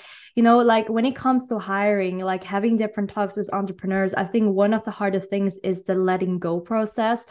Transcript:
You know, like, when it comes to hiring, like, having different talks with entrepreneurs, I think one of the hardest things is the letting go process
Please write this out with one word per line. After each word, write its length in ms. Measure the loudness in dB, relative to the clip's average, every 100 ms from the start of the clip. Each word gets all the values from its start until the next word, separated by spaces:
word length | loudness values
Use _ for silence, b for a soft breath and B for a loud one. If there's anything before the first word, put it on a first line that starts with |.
| B B B
You 80 | 2
know, 140 | 6 6
like, 280 | 6 4 2
when 160 | 0
it 100 | 0
comes 340 | 0 0 0 -2
to 100 | -6
hiring, 600 | -4 0 2 2 0 -2
like, 240 | -4 -4
having 340 | -4 -2 0 2
different 320 | 0 -4 -4
talks 260 | -2 -4 -4
with 160 | -4
entrepreneurs, 600 | -4 -4 -6 -2 0 0
I 100 | -2
think 300 | -2 2 2
one 180 | 4 2
of 120 | 2
the 60 | -2
hardest 380 | -4 -2 -2 -2
things 300 | -2 -2 -2
is 220 | -4 -4
the 100 | -2
letting 440 | 0 2 0 0 -2
go 220 | -2 -4
process 680 | -2 -2 -2 -2 -2 -2 -6